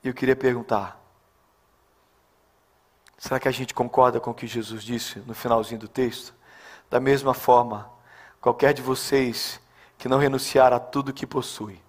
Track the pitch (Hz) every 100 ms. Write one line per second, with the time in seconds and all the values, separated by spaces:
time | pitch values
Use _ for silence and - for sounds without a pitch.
0 | 131 127 127 131 131 120 113 107 95 -
1 | _ _ _ _ _ _ _ _ _ _
2 | _ _ _ _ _ _ _ _ _ _
3 | _ _ - 131 135 127 127 - 120 -
4 | 127 113 - 113 113 117 104 110 107 120
5 | - 104 120 110 123 113 110 113 107 -
6 | 127 - - _ _ - - - _ 123
7 | 135 139 135 127 - 123 120 107 - -
8 | _ - - _ 123 117 139 139 127 131
9 | - 139 127 113 - - _ _ - _
10 | 127 131 143 131 - 139 131 120 - 143
11 | 139 135 135 139 120 - 104 92